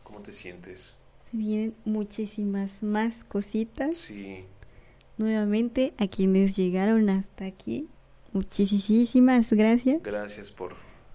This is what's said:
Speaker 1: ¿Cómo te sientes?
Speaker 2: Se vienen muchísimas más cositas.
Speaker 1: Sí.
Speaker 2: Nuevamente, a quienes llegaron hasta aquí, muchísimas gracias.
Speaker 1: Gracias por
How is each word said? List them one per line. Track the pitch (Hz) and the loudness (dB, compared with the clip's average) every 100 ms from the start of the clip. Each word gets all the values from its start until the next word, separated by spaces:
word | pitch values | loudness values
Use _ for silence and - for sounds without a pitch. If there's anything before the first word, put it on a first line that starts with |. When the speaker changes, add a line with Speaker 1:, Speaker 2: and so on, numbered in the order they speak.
Speaker 1:
¿Cómo | - 101 | -20 -20
te | 104 | -18
sientes? | - 90 90 90 90 - - - - - | -16 -16 -16 -18 -20 -20 -20 -20 -20 -10
Speaker 2:
Se | 220 | -6
vienen | 214 214 220 - - | -2 -2 -4 -6 -6
muchísimas | 214 208 - 208 - 208 196 196 196 | -6 -6 -8 -10 -6 -4 -4 -6 -6
más | 214 208 226 226 | -4 -2 -2 -6
cositas. | - 202 202 214 226 - 277 339 | -8 -6 -4 -4 -4 -4 -4 -4
Speaker 1:
Sí. | - 202 196 190 185 - - - - - - - | -8 -12 -12 -14 -16 -20 -20 -20 -20 -20 -14 -4
Speaker 2:
Nuevamente, | 220 220 208 208 240 262 262 - | -2 0 0 0 0 0 -2 -2
a | 190 | -4
quienes | - 190 190 196 190 | 0 2 4 4 2
llegaron | 185 185 202 226 214 | 0 0 2 4 4
hasta | 196 196 - 190 | 0 -4 -10 -12
aquí, | 190 - 233 320 - - - - | -12 -8 -8 -8 -14 -20 -20 -8
muchísimas | 196 190 - 196 202 - 214 240 254 254 254 233 | -6 -4 0 2 2 4 4 4 6 6 6 4
gracias. | 208 214 240 254 311 | 4 4 4 2 0
Speaker 1:
Gracias | - 104 104 107 101 | -2 -6 -6 -12 -14
por | - 90 - - - - | -10 -12 -12 -20 -20 -20